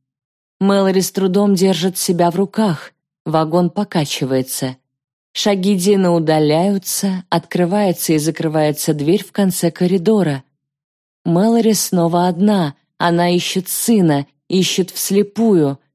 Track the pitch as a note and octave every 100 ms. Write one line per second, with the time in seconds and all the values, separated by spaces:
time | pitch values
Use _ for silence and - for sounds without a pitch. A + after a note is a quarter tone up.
0 | _ _ _ _ _ _ G3 G3 F#3+ F#3+
1 | F3+ G3 F#3+ G3 G#3 F#3 F#3+ F3 F#3 F3+
2 | - F3 E3+ E3+ G3 - G#3+ D3+ - _
3 | _ _ - D#3+ D#3 F3 F3 G3+ G3+ E3
4 | C#3+ - C3 C3 B2+ - C3 C3 _ _
5 | _ _ _ - G#3+ G3 F#3+ G3 F#3 G3
6 | F3+ E3+ D#3 D#3 D3+ D#3 G3 G3 - -
7 | G3 F#3 - E3+ - F3 F3 G#3 G3 D#3
8 | - D#3 D#3 D3+ D#3+ D#3 D3+ D3 - D3+
9 | D3 G#3 - - F#3+ - E3+ - F3+ F#3+
10 | E3+ A3 D#3 C3+ - _ _ _ _ _
11 | _ _ E3+ E3+ A3 A#3 A3 G3+ - F3+
12 | E3+ F3 F3+ E3+ G#3 G3+ D3 - _ _
13 | E3+ E3+ F3 F3 - F#3 F3+ - - A3
14 | E3 C#3+ C#3+ _ _ F#3 F3 - F3+ -
15 | - G3 G3+ - A3+ F3+ C#3+ C#3 _